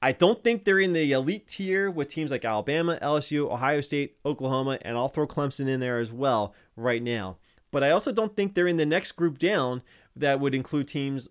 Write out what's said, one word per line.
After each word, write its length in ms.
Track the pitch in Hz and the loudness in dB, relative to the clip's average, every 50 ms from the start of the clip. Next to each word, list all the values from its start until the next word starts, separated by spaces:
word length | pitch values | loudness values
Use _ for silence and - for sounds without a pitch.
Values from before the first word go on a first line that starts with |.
| 131 | 0
I 80 | 135 | 0
don't 320 | 131 - 175 196 233 233 - | 4 6 4 4 4 4 2
think 220 | 233 233 208 - | 0 2 2 2
they're 140 | 202 190 190 | 4 4 4
in 140 | 190 185 170 | 4 4 2
the 180 | 165 156 143 | 2 2 4
elite 360 | 135 131 131 151 202 208 - | 2 2 2 0 -2 -4 -6
tier 420 | - - - 196 185 185 196 196 196 | -12 -8 -6 -2 0 0 0 0 -2
with 200 | 180 156 139 - | -2 -4 -6 -4
teams 200 | - 165 156 139 | -4 -4 -4 -2
like 160 | 139 117 117 | -4 -2 -2
Alabama, 540 | 113 110 107 104 139 147 165 170 170 165 - | 0 -2 0 0 0 0 0 0 0 -2 -2
L 160 | - 143 151 | 0 0 0
S 140 | 151 139 - | 0 0 0
U, 200 | 151 147 147 - | -2 0 0 0
Ohio 300 | 113 120 131 139 151 147 | -2 0 0 2 2 0
State, 360 | 139 - 151 143 139 - _ _ - | 0 -2 -2 -2 -4 -4 _ _ -4
Oklahoma, 540 | 143 143 - 135 131 131 131 135 135 131 - - | -4 -4 -2 -2 -2 0 0 0 -2 -4 -6 -6
and 140 | 98 120 | -4 -2
I'll 100 | 120 127 | -2 -2
throw 180 | 135 - 156 151 | -2 0 -2 -2
Clemson 420 | 143 - 156 143 139 - - 139 | -2 -2 -2 -2 -2 -4 -4 -2
in 120 | 135 135 127 | -2 -2 -2
there 180 | 127 123 123 | -2 -2 -2
as 140 | 117 117 110 | -2 -2 -4
well 420 | 113 123 139 135 120 110 104 104 - _ _ _ - | -4 -2 0 2 2 2 0 -2 -6 _ _ _ -12
right 260 | 113 113 123 120 117 | -4 -2 -2 -2 0
now. 360 | 120 120 120 110 95 92 90 - _ _ _ _ _ - | -2 -4 -4 -4 -4 -8 -10 -14 _ _ _ _ _ -4
But 120 | - 143 139 | -2 2 4
I 60 | 139 | 4
also 220 | 165 208 - 294 | 4 2 2 0
don't 240 | 202 220 220 208 - | 0 0 -2 -2 -2
think 180 | - 196 196 196 | -2 -2 0 0
they're 140 | 180 175 | 0 2
in 100 | 175 170 | 2 2
the 80 | 165 151 | 2 2
next 280 | 147 160 190 - - - | 2 2 0 -2 -4 -4
group 260 | - 170 165 139 131 | 0 0 0 0 0
down 420 | 165 190 214 170 131 127 127 123 - _ - - _ _ - | 0 2 2 2 0 -2 -4 -6 -10 _ -20 -20 _ _ -6
that 240 | 127 143 143 139 139 | -2 2 2 2 2
would 140 | 139 139 131 | 2 0 0
include 340 | 131 127 - 156 147 135 | 0 -2 -2 -2 -2 -2
teams 420 | - - 147 139 139 139 135 131 - | -2 -4 -4 -4 -2 -4 -6 -8 -12